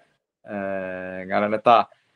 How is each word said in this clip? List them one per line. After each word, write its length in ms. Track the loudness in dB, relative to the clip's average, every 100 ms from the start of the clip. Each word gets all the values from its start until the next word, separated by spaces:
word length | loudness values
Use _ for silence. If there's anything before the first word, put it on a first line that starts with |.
| _ _ _ _
É, 760 | -12 -8 -6 -6 -8 -10 -10 -10
a 20 | -4
galera 320 | -2 0 2
tá 280 | 4 4 4 _ _